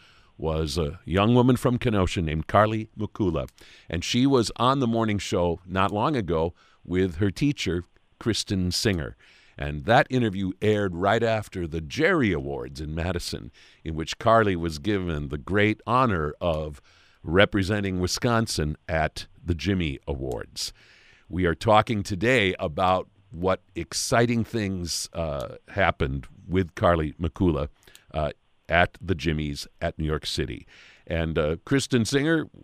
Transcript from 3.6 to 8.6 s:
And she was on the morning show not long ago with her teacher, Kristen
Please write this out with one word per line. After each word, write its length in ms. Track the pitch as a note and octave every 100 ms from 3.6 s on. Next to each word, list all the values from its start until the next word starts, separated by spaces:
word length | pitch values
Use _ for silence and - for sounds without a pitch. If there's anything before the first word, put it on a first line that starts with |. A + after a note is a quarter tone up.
| - - -
And 160 | E2
she 220 | - A#2+ C3+
was 260 | C3+ G#2+ -
on 240 | A#2+ C#3
the 80 | A#2+
morning 320 | A2+ A2 G2+
show 400 | - G2+ F2 E2 F#2
not 240 | F#2 G2
long 240 | G#2 C3 C#3
ago 400 | E2+ E2 E2 - _ _
with 340 | - F2+ F#2+ D#2+
her 120 | G#2
teacher, 540 | - D3 C#3 - F2 - _ _ _
Kristen 520 | A#2+ G#2 - G2+